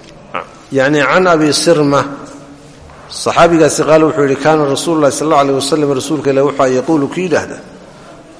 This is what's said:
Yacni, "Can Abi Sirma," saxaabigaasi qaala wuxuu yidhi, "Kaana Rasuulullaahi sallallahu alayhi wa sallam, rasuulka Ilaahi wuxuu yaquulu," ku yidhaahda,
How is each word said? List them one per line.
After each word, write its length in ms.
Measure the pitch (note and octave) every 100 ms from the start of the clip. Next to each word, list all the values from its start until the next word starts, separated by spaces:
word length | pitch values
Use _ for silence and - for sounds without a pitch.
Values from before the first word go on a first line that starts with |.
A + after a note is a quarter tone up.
| - - - F2 - - -
Yacni, 300 | C3+ C3+ D3+
"Can 260 | C3+ E3+ F#3
Abi 260 | E3 D3+
Sirma," 520 | C#3 E3+ D#3 D3 C#3+ - - - - - - - - - - -
saxaabigaasi 760 | - A#2 C3+ E3+ E3 D3 -
qaala 240 | C#3 D#3 D#3
wuxuu 220 | C3+ C#3+
yidhi, 80 | C3+
"Kaana 260 | D3 D#3 C#3+
Rasuulullaahi 460 | C#3 E3+ D#3+ C#3+
sallallahu 280 | - D3+ D3
alayhi 180 | C#3 C3+
wa 100 | C3+
sallam, 180 | D#3 C#3+ C3
rasuulka 300 | B2+ D3+ C#3
Ilaahi 160 | C3+ C#3
wuxuu 280 | C3+ C3+ B2+
yaquulu," 300 | B2+ D3+ C#3
ku 120 | E3+
yidhaahda, 380 | F#3 B2+ F2+ - - - - - - - -